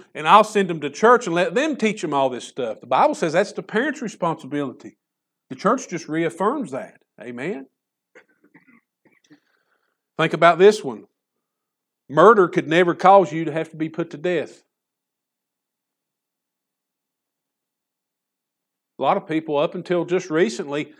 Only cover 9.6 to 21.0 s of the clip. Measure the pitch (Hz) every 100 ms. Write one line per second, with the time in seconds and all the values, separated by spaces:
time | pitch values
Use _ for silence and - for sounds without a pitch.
9.6 | _ _ _ _ _ - 160 165 165 165
10.6 | 196 214 135 107 - _ _ _ _ _
11.6 | _ _ _ _ - 147 190 220 180 170
12.6 | 143 165 175 156 185 196 160 160 160 156
13.6 | 160 160 156 160 165 160 175 170 117 -
14.6 | _ _ _ _ _ _ _ _ _ _
15.6 | _ _ _ _ _ _ _ _ _ _
16.6 | _ _ _ _ _ _ _ _ _ _
17.6 | _ _ _ _ _ _ _ _ _ _
18.6 | _ _ _ - 135 190 - 156 160 143
19.6 | 165 180 170 175 156 180 180 160 220 220
20.6 | 147 143 147 -